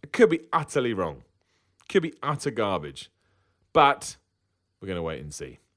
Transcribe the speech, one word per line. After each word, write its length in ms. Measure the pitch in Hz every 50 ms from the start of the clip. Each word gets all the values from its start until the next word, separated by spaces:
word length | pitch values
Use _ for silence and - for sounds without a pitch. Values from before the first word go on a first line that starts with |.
| -
It 100 | 143 -
could 180 | - 240 185
be 120 | - - - - -
utterly 420 | 160 151 - - 143 127 120 113
wrong. 300 | 95 90 82 71 67 - _ _ _ _ _ _ _ _ _ _ _ _ _
Could 140 | - 196 170
be 120 | 170 - _ -
utter 280 | 139 147 139 - 147 120
garbage. 580 | 117 110 101 95 87 76 73 69 - - - _ _ _ _ _ _ _ _ _ _ _ _ _
But 440 | 165 147 143 139 - - - - _ _ _ _ _ _ _ _ _ _ _ _ _
we're 80 | - 95
gonna 140 | 92 87 82
wait 180 | 82 80 65
and 140 | 73 76 73
see. 240 | - 73 65 62 - _ _ _